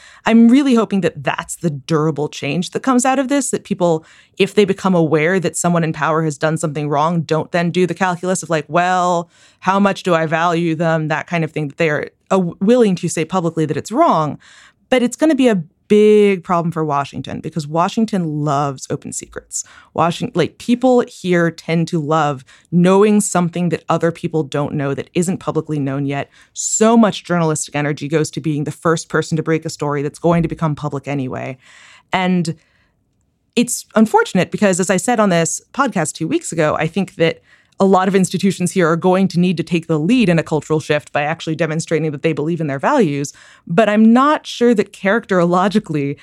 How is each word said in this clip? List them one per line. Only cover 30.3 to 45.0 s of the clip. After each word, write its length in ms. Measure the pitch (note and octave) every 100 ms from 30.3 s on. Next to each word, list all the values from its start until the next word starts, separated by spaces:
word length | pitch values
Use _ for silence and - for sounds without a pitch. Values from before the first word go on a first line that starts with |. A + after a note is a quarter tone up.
| E3+
to 60 | E3
become 260 | D#3+ D#3+ D3
public 320 | D3 C#3+ C3+
anyway. 500 | C#3+ C3 A#2+ B2+ C3 _ - - - _
And 460 | F#3 F#3 F#3 E3+ D#3+ _ _ _ _ _ _ _ _ _ -
it's 300 | A#3+ - - A#3+
unfortunate 560 | A3 G#4+ A#4 F#3+ E3
because, 300 | F#3+ G#3 F3+
as 80 | F#3
I 80 | F#3
said 240 | - A#3
on 80 | G#3
this 320 | E3+ E3 - -
podcast 440 | - C4+ G3+ D#3 -
two 120 | D#3+
weeks 240 | D#4+ E4+
ago, 240 | E3 D3+ -
I 100 | D#3+
think 280 | G3 F3+ -
that 240 | E3 - _ _ _ _
a 60 | G3
lot 220 | F#3+ F#3
of 80 | F#3+
institutions 560 | F3+ F#3 G3 F#3 F3+
here 160 | F#3+ E3
are 80 | E3
going 320 | C#3+ F3+ G3
to 120 | E3
need 160 | F3+ E3
to 60 |
take 240 | D#3+ E3+ E3
the 140 | D#3
lead 300 | D#3+ B3+ F3
in 100 | E3
a 40 |
cultural 360 | D3 D#3 - D#3
shift 320 | - D3 -
by 100 | D3
actually 340 | D3 E3 - D#3
demonstrating 560 | E3 D#3 - C#3+ D#3
that 120 | D3
they 100 | E3+
believe 260 | D3 D3 E3+
in 60 | D#3
their 140 | C3+
values. 540 | G3 C#4+ F3+ C#3+ D3 - - - -
But 200 | E3+ G#3+
I'm 240 | G#3 A3
not 360 | A#3 C#4 D4+ -
sure 260 | - A#3+
that 200 | G#3+ -
characterologically, 1200 | -